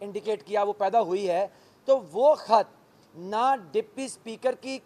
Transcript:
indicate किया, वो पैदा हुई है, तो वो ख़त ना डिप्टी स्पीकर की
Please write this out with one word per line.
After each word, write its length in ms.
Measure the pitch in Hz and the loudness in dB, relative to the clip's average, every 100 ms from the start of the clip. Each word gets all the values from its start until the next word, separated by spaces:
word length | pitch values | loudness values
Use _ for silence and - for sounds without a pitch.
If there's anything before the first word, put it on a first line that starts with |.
indicate 400 | 202 202 214 208 | -12 -8 -6 -6
किया, 200 | - 202 | -4 -2
वो 80 | 202 | -2
पैदा 240 | 208 196 226 | -2 0 2
हुई 260 | 180 185 196 | 2 -2 -2
है, 260 | 175 196 - _ _ - | -2 -2 -6 _ _ 0
तो 80 | 269 175 | 0 0
वो 220 | 175 285 302 | 2 4 4
ख़त 340 | - 220 190 _ _ _ _ | 4 2 2 _ _ _ _
ना 300 | 160 180 214 262 269 170 | -18 -8 -2 0 0 -2
डिप्टी 360 | 208 214 - 262 | -6 -6 -10 -12
स्पीकर 460 | - 233 226 254 | -12 -16 -6 -4
की 240 | - 262 262 | -4 -8 -12